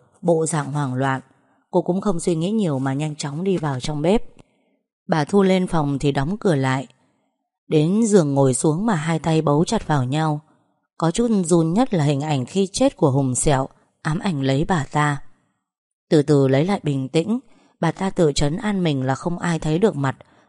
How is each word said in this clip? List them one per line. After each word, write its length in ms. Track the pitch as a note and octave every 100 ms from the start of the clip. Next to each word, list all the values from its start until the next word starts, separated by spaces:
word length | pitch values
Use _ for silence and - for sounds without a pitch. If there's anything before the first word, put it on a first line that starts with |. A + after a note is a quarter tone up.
| _ _
bộ 240 | F3 E3 D#3+
dạng 260 | D#3+ C#3
hoảng 220 | D3 C#3
loạn. 260 | B2+ C3+ C3 - _ _ _ _
Cô 120 | F#3
cũng 180 | E3 F3+
không 200 | G#3 F3
suy 140 | F#3
nghĩ 160 | E3 E3+
nhiều 280 | A3 F#3+ C3+
mà 140 | C3+
nhanh 240 | C3+ D#3 D3
chóng 280 | D3 C#3+
đi 120 | F#3+ F3
vào 240 | D3+ C3
trong 220 | D3+ D3+
bếp. 220 | D#3+ A3+ - - _ _ _ _ _ _ -
Bà 160 | D#3+
Thu 180 | C#3+ G3+
lên 240 | F#3+ F#3 F#3
phòng 320 | E3 C#3+ C#3
thì 140 | D3
đóng 240 | C#3 C3+ G#3
cửa 140 | G#3
lại. 320 | D3 C3 C3 C3 _ _ _ _ _ _ _ -
Đến 380 | D#3 D3+ G3+ A3+
giường 280 | G3+ D3
ngồi 200 | C#3 C3+
xuống 320 | B2 D#3+ D#3 A3+
mà 80 |
hai 240 | F3+ D#3 D#3+
tay 240 | D#3 D#3+
bấu 220 | D#3 D3
chặt 220 | - A3 -
vào 180 | D3+
nhau. 360 | B2 C#3+ D#3+ D3+ - _ _ _ _ -
Có 140 | E3
chút 180 | - A#3 G#3
run 280 | E3+ E3+ D#3+
nhất 220 | F3+ C4
là 100 | F3+
hình 160 | C#3+ C#3+
ảnh 260 | D3+ C#3+ A#2+
khi 220 | F#3+ G3
chết 240 | - C4+ -
của 140 | D#3+
Hùng 240 | C3 C3+
Sẹo 340 | B2 - C3+ C3+ _ _ _
ám 160 | - D#3+
ảnh 240 | G#3+ D3+
lấy 220 | C3+ C3+
bà 220 | E3 F3+ C3+
ta. 300 | D3+ D3 D3 - - _ _ _ _ _ _ -
Từ 120 | E3
từ 260 | C#3+ D3 C3+
lấy 160 | C3+
lại 160 | E3+ G3
bình 260 | D3+ C#3 C3
tĩnh, 320 | D#3+ E3 A#3+ - _ _ -
bà 120 | E3
ta 180 | - G3
tự 220 | - D#3+
trấn 240 | C#3 D3 F3
an 280 | G#3 G3+
mình 180 | F3 C#3
là 120 | C3
không 240 | C3 F3+ E3+
ai 200 | F3 E3
thấy 200 | D#3 D#3+
được 180 | G#3 C#3+
mặt 200 | C3+ - - _